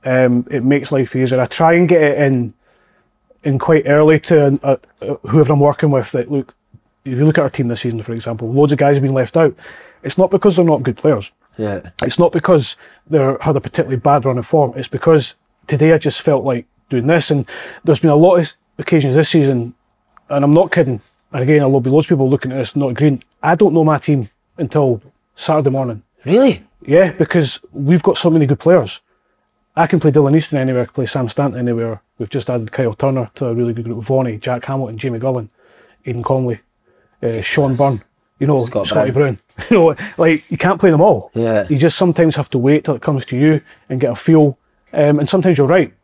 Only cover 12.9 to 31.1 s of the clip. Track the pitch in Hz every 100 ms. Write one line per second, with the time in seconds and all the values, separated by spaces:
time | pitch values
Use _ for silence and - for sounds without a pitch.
12.9 | _ _ 151 135 135 - 139 - - 165
13.9 | 131 143 143 131 127 131 160 135 - -
14.9 | 135 - 160 123 - _ _ - 147 156
15.9 | 160 147 - - 139 113 120 - _ _
16.9 | 131 123 170 - 147 - - - - -
17.9 | 151 165 147 175 180 156 - _ - -
18.9 | 165 135 131 151 165 139 127 117 - _
19.9 | _ _ _ _ 143 143 156 175 - 135
20.9 | 117 _ _ _ 135 127 151 139 135 127
21.9 | 143 151 160 135 - 131 131 123 - 139
22.9 | 120 151 131 _ _ 147 170 202 160 156
23.9 | 151 - 147 104 _ _ - 143 156 139
24.9 | 113 _ _ _ _ - 156 139 135 131
25.9 | 107 _ _ - 196 269 170 _ _ -
26.9 | 151 185 - 160 175 139 - - - 139
27.9 | 175 - - 175 160 139 143 160 180 107
28.9 | - _ _ _ _ _ _ _ - 165
29.9 | 175 151 139 139 151 156 147 131 127 120
30.9 | - 123